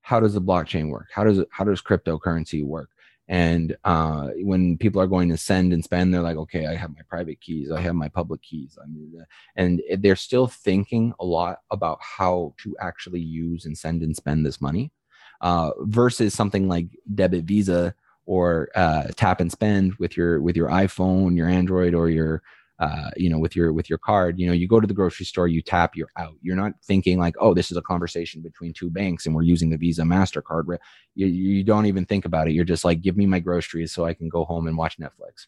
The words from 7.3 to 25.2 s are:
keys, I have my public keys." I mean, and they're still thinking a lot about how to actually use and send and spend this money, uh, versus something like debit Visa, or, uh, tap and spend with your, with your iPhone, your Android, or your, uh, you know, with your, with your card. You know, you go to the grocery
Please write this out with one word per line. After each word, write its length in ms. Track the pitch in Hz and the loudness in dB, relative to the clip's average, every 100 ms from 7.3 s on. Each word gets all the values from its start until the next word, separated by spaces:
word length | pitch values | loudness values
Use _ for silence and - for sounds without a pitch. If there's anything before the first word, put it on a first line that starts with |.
| 76 | -10
keys, 280 | - 80 69 | -10 -8 -6
I 120 | 80 | -4
have 120 | 87 | -2
my 160 | 85 76 | -2 -4
public 320 | 90 82 78 | -6 -6 -8
keys." 340 | _ 78 67 73 | _ -16 -16 -18
I 60 | 73 | -18
mean, 360 | 78 76 82 80 - _ - | -18 -18 -20 -20 -20 _ -2
and 280 | 90 87 - 95 | 0 0 -2 2
they're 160 | 101 95 | 4 2
still 320 | - 127 127 | 2 0 0
thinking 680 | - - 95 101 117 117 - | -2 0 0 0 0 0 -2
a 60 | 90 | -4
lot 340 | 82 87 87 - | -2 -2 -6 -8
about 300 | 101 82 76 | -4 -4 -6
how 540 | - - 92 90 78 - | -10 -2 0 0 -4 -10
to 120 | 113 - | -12 -10
actually 400 | 90 - - 87 | -10 -12 -10 -8
use 460 | 80 80 82 85 82 | -6 -6 -6 -6 -8
and 120 | 78 | -8
send 240 | 80 82 | -4 -4
and 140 | 80 78 | -2 -4
spend 300 | - 76 76 | -2 0 0
this 160 | - | -2
money, 300 | 69 85 143 _ _ _ - - | -4 -4 -6 _ _ _ -20 -6
uh, 300 | 87 87 80 - | 0 0 0 -4
versus 520 | 95 113 123 - 107 | 0 4 4 4 0
something 340 | - 104 98 95 | 2 0 2 2
like 200 | 87 85 - - | 0 -4 -10 -6
debit 300 | 101 92 90 | 0 2 2
Visa, 500 | 82 104 196 87 87 - _ _ - | 2 2 2 2 0 -4 _ _ -4
or, 420 | 92 87 82 71 - | 0 2 0 -2 0
uh, 300 | 85 78 67 - | 2 2 -2 0
tap 260 | 98 92 | 2 2
and 100 | 85 | 0
spend 440 | - 107 101 92 101 | 0 2 4 2 0
with 200 | - - | -4 0
your, 240 | 85 82 | 2 2
with 140 | 80 85 | 2 2
your 140 | 82 | 2
iPhone, 680 | 90 95 - 92 92 92 87 | 2 2 2 2 4 4 2
your 120 | 82 | 4
Android, 480 | 90 90 92 87 85 | 2 2 2 2 4
or 140 | 82 | 2
your, 340 | 80 80 80 - - _ - | 2 0 -2 -6 -20 _ -6
uh, 300 | 78 76 73 - | -4 -4 -8 -2
you 120 | 90 | 0
know, 100 | 80 | 0
with 160 | 80 85 | 0 2
your, 180 | 82 | 0
with 160 | 78 - | 0 -2
your 80 | 78 | -4
card. 400 | - 104 90 90 | 0 2 2 0
You 60 | 90 | 0
know, 80 | |
you 140 | 87 90 | 0 4
go 120 | 113 | 4
to 60 | 107 | 4
the 80 | |
grocery 320 | 101 92 - | 2 -2 -2